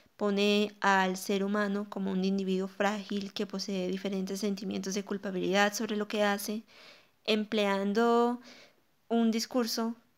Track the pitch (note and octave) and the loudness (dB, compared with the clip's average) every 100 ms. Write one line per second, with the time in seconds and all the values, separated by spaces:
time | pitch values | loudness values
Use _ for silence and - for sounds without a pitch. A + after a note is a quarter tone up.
0 | _ - G#3 G3 G#3 G#3 G#3 - G3 G3 | _ -4 0 2 4 4 2 0 2 4
1 | F#3 F#3 - G3 G3 G#3 G3+ G3+ G#3 G3+ | 2 0 -2 -2 0 0 0 -2 -6 -6
2 | F#3+ F#3+ F#3+ G3 F#3+ F#3 F#3+ - G3+ G#3+ | -4 0 0 0 0 -2 -2 -2 -2 -2
3 | F#3+ G3+ G3 - G3 F#3+ G#3 G3 F3+ F#3+ | -4 -6 -6 -6 -6 -6 -4 -4 -2 -2
4 | G3 G3 F#3+ G3 G#3 G3 F#3+ G3+ F#3+ G3+ | -4 -4 -4 -4 -4 -4 -4 -6 -4 -6
5 | G3 G3+ G3+ F#3 F3 G3 G#3 G#3 A3 G#3 | -4 -6 -6 -2 2 4 2 0 -4 -4
6 | G#3 G#3+ G#3 G3+ G#3+ G#3+ - - - - | -2 0 0 0 -4 -8 -10 -20 -20 -20
7 | _ _ - G#3+ G#3 A3 G3+ G3 G3+ G3+ | _ _ -2 0 0 0 2 2 2 2
8 | A#3 A#3 A#3+ B3 - - - _ _ _ | 4 4 4 0 -8 -20 -20 _ _ _
9 | - A#3 A3+ A3 - B3+ A#3 B3 A3+ A#3 | -2 2 4 2 0 0 0 -2 -4 -6
10 | _ | _